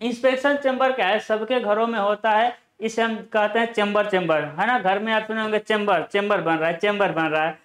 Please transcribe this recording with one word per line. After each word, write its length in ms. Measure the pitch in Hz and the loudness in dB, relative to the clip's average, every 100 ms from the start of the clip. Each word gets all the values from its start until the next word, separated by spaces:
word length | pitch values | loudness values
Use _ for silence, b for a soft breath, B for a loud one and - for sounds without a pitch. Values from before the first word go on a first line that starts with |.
इंस्पेक्शन 540 | 233 240 262 262 285 285 | -6 -2 0 2 0 0
चेंबर 360 | 269 254 262 | 0 0 0
क्या 140 | 262 185 | 2 0
है? 120 | 208 | 0
सबके 400 | - 214 220 254 | 0 -4 -2 -2
घरों 260 | 208 208 220 | 0 0 0
में 120 | 226 | 0
होता 320 | 202 208 220 | -2 0 2
है। 240 | 214 240 - _ - | 2 2 -2 _ -8
इसे 220 | 220 226 | -6 -2
हम 140 | 226 220 185 | -2 -2 -4
कहते 260 | 220 208 226 | 0 0 0
हैं 140 | 226 | -2
चेंबर, 340 | 220 208 208 208 | 0 0 2 2
चेंबर, 380 | 185 170 156 147 | 0 2 0 0
है 140 | 151 214 | -2 0
ना। 120 | 247 | 0
घर 200 | 185 202 | 2 0
में 140 | 220 | 0
आप 140 | 220 220 | -2 -2
सुने 160 | 220 | -4
होंगे 160 | 214 214 | -2 -2
चेंबर, 420 | 214 214 208 175 | 0 0 2 0
चेंबर 360 | 151 202 202 196 | 0 -2 0 0
बन 140 | 160 | 0
रहा 140 | 160 160 | 0 0
है, 100 | 170 | 0
चेंबर 340 | 208 202 190 | 0 2 0
बन 120 | 160 | 0
रहा 200 | 160 156 | 0 0
है, 140 | 160 160 | 0 -4